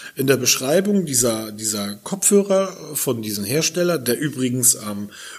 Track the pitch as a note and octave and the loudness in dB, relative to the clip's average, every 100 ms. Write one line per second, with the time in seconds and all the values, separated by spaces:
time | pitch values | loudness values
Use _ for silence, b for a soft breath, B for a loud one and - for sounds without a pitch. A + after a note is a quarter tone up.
0 | B - C3 C3 A#2+ - C3 E3+ G3 G3+ | B -4 2 4 4 0 4 2 4 2
1 | E3 B2+ A#2+ A2 A2 G#2+ G#2+ G#2 G2+ G2+ | 2 2 2 0 -6 -6 -6 -4 -6 -8
2 | - G3 - G3+ G3 F#3+ F#3+ - D3+ D3 | -8 -2 4 4 4 2 2 -4 -10 -4
3 | - A#2 G#2+ G#2 G2+ C#3 - F3+ F3 E3 | -2 -2 -4 -6 -2 0 0 0 0 0
4 | B2+ - D3 B2 B2+ B2 A#2+ - G#2 G2+ | 0 0 -2 -2 -2 2 2 2 -4 -8
5 | G#2 B B | -8 B B